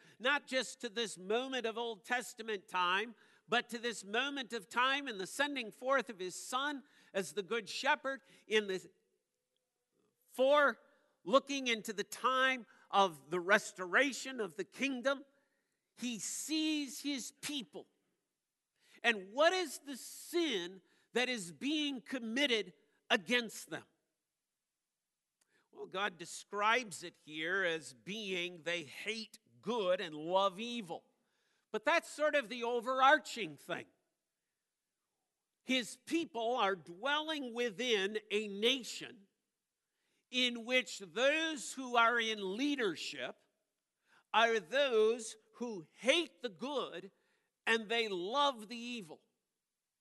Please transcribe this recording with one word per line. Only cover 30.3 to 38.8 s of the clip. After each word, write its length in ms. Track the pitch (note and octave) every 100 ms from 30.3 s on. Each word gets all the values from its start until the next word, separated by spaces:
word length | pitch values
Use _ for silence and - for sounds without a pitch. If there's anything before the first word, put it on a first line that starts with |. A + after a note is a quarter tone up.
| F#3 G3 F#3
evil. 440 | A#3 A#3+ F3 D3+ - _ _ _ _ _ _
But 140 | G#3+ B3+
that's 240 | E4 -
sort 240 | - D4+
of 160 | D4 G#3+
the 140 | A#3+
overarching 920 | A#3 A#3+ A3+ C4 C4+ D4+ - A#3 F3 C#3+ -
thing. 180 | D3+ A2+ _ _ _ _ _ _ _ _ _ _ _ _ _ _ _ _ _ -
His 320 | B3+ G#3+ - -
people 500 | D#4+ D#4 A#3 A3+ B3+
are 160 | G3+ F#3+
dwelling 800 | D#3 F3 B3+ D4 D#4 D#4 B3+
within 640 | A3+ A#3+ F3+ B3 G#3+ F#3+ G#3+ -
a 160 | G3+ G#3+
nation 680 | G3 A#3 C4+